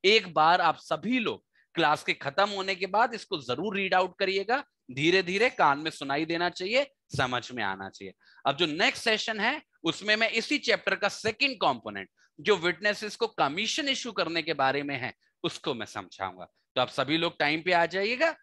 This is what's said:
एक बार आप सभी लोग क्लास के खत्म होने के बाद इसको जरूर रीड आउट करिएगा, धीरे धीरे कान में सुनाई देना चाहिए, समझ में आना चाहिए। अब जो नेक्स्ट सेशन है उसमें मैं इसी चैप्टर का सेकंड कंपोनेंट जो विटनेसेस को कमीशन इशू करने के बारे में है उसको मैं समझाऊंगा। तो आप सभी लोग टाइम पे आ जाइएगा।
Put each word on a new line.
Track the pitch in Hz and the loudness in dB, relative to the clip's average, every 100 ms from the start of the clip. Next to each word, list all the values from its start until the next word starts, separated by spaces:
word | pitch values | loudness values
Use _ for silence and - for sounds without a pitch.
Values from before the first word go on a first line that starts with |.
एक | 185 220 185 | 6 4 2
बार | 156 156 180 | 4 6 6
आप | 170 147 | 4 0
सभी | - 156 175 254 | -4 -4 0 0
लोग | 196 101 _ _ _ | 0 -4 _ _ _
क्लास | - 156 151 | 0 2 2
के | - | 0
खत्म | 165 139 135 208 | -4 -2 0 0
होने | 196 190 | 0 -4
के | 185 185 | -4 0
बाद | 202 240 | 2 2
इसको | 226 - 160 | 0 -8 -8
जरूर | 123 123 202 196 | -4 -4 -2 -2
रीड | 190 | 2
आउट | 185 185 - | 2 2 0
करिएगा, | 190 190 196 262 - _ - | -2 0 0 -2 -4 _ -14
धीरे | 127 160 185 | 0 4 4
धीरे | 180 196 240 | 2 2 0
कान | 269 160 139 | 4 4 4
में | 156 | -2
सुनाई | - 139 143 | -8 -4 -2
देना | 160 170 175 | -2 0 -2
चाहिए, | 170 185 247 277 _ _ 139 | -2 -2 0 -2 _ _ -2
समझ | 131 123 - | 0 0 -4
में | 123 | -4
आना | 101 95 98 | -2 -4 -8
चाहिए। | - 95 - _ - 127 | -12 -16 -16 _ -2 -2
अब | 139 | 0
जो | 170 | 0
नेक्स्ट | 151 240 - | 2 0 2
सेशन | 233 214 - 214 | -2 0 -2 -2
है | 214 302 _ _ | -2 -2 _ _
उसमें | - - 202 214 | -4 -4 0 2
मैं | 226 | 2
इसी | 226 - 285 | 0 -2 -2
चैप्टर | - 202 - | 0 0 0
का | 190 202 | 0 -2
सेकंड | - 214 233 277 226 | -2 -6 -2 -4 0
कंपोनेंट | 180 120 110 101 95 _ _ - | 0 0 -6 -10 -12 _ _ -8
जो | 151 196 | 2 2
विटनेसेस | 170 165 214 202 214 - | 2 0 -2 -2 -6 -4
को | 226 | -4
कमीशन | - 190 160 214 - 285 | 0 0 0 -2 -2 -2
इशू | 262 247 | -2 -4
करने | 196 165 165 | -4 -2 -2
के | 156 | -2
बारे | 147 135 135 | 0 2 2
में | 143 135 | -2 -6
है | 120 - _ _ | -8 -10 _ _
उसको | 170 - 165 | -6 -6 -6
मैं | 123 104 | -4 -6
समझाऊंगा। | 107 90 - 95 90 87 _ _ | -8 -12 -8 -8 -8 -18 _ _
तो | - | -2
आप | 123 | -2
सभी | - 131 160 | 0 0 0
लोग | 170 165 | 0 0
टाइम | 147 160 | 0 0
पे | 165 | 2
आ | 175 170 | 2 2
जाइएगा। | 180 202 247 330 302 | 0 -4 0 -2 -2